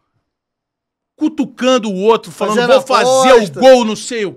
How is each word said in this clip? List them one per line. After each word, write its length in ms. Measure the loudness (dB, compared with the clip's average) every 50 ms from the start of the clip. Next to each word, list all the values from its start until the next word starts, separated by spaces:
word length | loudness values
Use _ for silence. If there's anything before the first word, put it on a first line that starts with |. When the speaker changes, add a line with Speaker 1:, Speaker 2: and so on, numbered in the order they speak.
| _ _ _ _ _ _ _ _ _ _ _ _ _ _ _ _ _ _ _ _ _ _ _
Speaker 1:
cutucando 760 | _ -6 -6 -4 -6 -8 -8 -6 -6 -2 -2 -2 -2 -2 -6
o 60 | -8
outro, 380 | -4 0 0 0 0 -2 -10 -10
falando, 240 | -8 -6 -4 -2
Speaker 2:
Fazendo 160 | -2 0 2 2
Speaker 1:
"Vou 100 | 0 0
fazer 480 | 0 -2 0 0 2 2 2 2 4
Speaker 2:
aposta. 280 | 2 2 2 0 -6 2
Speaker 1:
o 40 | 6
gol, 220 | 6 6 6 4
não 100 | -2 -6
sei 300 | -8 -10 -10 -8 -8 -8
o 100 | -8 -10